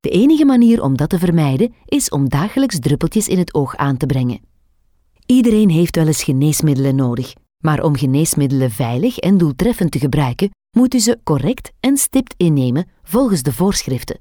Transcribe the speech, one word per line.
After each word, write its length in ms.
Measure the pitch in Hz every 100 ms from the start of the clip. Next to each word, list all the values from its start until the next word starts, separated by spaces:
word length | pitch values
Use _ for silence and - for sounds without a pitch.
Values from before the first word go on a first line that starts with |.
De 100 | -
enige 320 | 170 262 311
manier 380 | 302 254 233 233
om 140 | 135 135
dat 120 | 151
te 100 | 180
vermijden 560 | 175 165 147 131 233 -
is 240 | - 285 -
om 200 | - 139
dagelijks 500 | 139 196 262 269 160
druppeltjes 500 | 117 143 160 220 -
in 100 | 185
het 160 | 175
oog 220 | 156 135 -
aan 200 | 143 131
te 100 | 139
brengen. 340 | 131 123 117 _ _ _ _ _ _ _ _ _
Iedereen 440 | 254 240 214 214
heeft 260 | 160 170 -
wel 100 | 156
eens 160 | 151
geneesmiddelen 720 | - 131 147 147 156 139 135
nodig, 380 | 135 131 120 127 - _ _
maar 200 | 160 147
om 140 | 160 143
geneesmiddelen 760 | 139 135 160 - 139 135 131
veilig 480 | 107 120 123 220 247
en 200 | - 196
doeltreffend 520 | 165 131 220 240 170
te 80 | 131
gebruiken, 520 | 139 143 135 123 202 _ _ -
moet 180 | 247
u 40 | 254
ze 220 | 233 233
correct 480 | - 147 143 262 - _
en 160 | 262 277
stipt 380 | - 269 262 -
innemen 520 | 175 147 127 127 180 _
volgens 400 | - 208 269 190
de 100 | 127
voorschriften. 680 | 131 185 190 - 127 - -